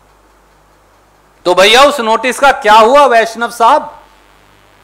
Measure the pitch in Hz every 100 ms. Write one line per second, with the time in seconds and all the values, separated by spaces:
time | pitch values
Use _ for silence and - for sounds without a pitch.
0 | _ _ _ _ _ _ _ _ _ _
1 | _ _ _ _ 170 180 196 226 285 277
2 | 226 220 254 240 277 262 208 220 220 285
3 | 277 233 214 214 233 - 233 294 294 -
4 | _ _ _ _ _ _ _ _